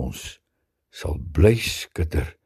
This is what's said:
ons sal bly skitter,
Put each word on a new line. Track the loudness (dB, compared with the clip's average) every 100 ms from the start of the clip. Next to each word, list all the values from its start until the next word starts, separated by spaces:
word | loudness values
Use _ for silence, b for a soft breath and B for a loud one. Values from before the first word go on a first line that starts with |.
| -6
ons | -8 -14 -18 _ _ _ _ _
sal | -10 -6 -6 -4
bly | 6 6 6
skitter, | 0 -6 -8 -6 -2 -2 -4 -8